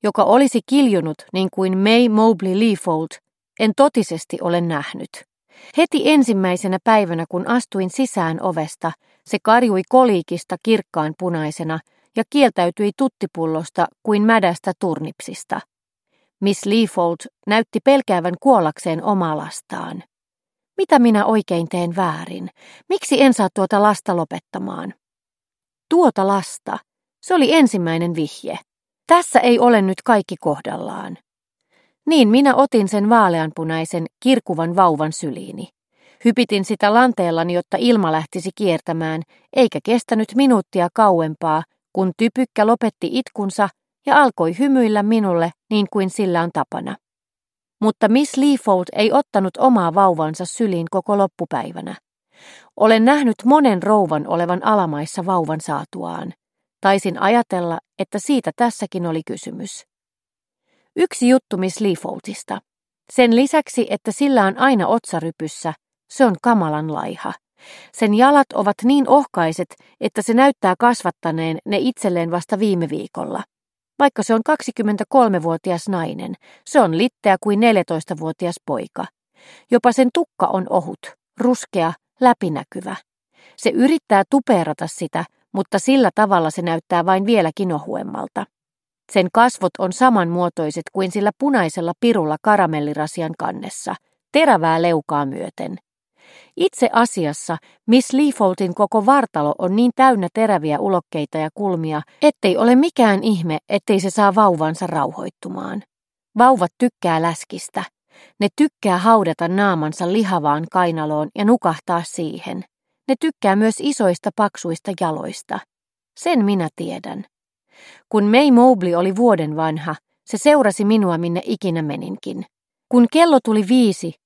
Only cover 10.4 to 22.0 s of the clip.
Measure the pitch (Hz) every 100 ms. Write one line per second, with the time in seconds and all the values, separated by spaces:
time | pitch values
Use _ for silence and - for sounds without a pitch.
10.4 | - 180 - 220 - 165 151 156 180 170
11.4 | 151 - 160 160 - _ _ - 220 285
12.4 | 254 190 180 - 208 - 269 - 190 -
13.4 | 165 160 165 - 175 - - 208 214 226
14.4 | 185 170 - 180 185 156 151 - - 185
15.4 | - - - _ _ _ _ _ _ _
16.4 | 196 196 202 226 220 - 170 170 - -
17.4 | - 214 226 - - 277 - 185 175 180
18.4 | 269 233 160 - 175 160 180 196 165 151
19.4 | 156 - - 185 165 175 - _ _ _
20.4 | _ _ _ - 381 294 240 214 208 220
21.4 | - 170 165 180 175 175